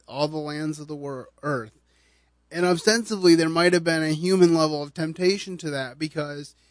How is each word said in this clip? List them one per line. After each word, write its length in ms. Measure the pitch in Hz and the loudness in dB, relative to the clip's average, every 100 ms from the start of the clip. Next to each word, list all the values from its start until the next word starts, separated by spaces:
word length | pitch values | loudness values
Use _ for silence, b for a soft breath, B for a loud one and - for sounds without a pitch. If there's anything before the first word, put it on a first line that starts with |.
| - | -12
all 220 | 135 151 | -4 -4
the 80 | 156 | -4
lands 420 | 147 147 156 147 | -8 -6 -6 -8
of 80 | 147 | -12
the 80 | |
wor-, 360 | 147 139 131 - _ | -12 -10 -12 -16 _
earth." 300 | 147 131 107 _ _ _ _ _ _ _ _ | -4 -4 -6 _ _ _ _ _ _ _ _
And 140 | 165 180 | -2 0
ostensibly, 680 | 175 214 226 220 208 180 165 | 2 2 2 -2 2 6 6
there 120 | 160 | 4
might 240 | 165 175 | 2 4
have 120 | 175 | 4
been 180 | 165 160 | 2 0
a 100 | 156 | -2
human 420 | 156 180 190 175 | -2 0 4 6
level 280 | 165 156 151 | 6 2 -2
of 100 | 143 | -6
temptation 640 | 170 160 165 185 196 190 175 | -6 -6 0 0 0 -6 -10
to 120 | 160 | -8
that, 280 | 139 131 139 | -6 -8 -8
because 560 | 156 156 147 143 143 _ _ | -6 -6 -8 -10 -16 _ _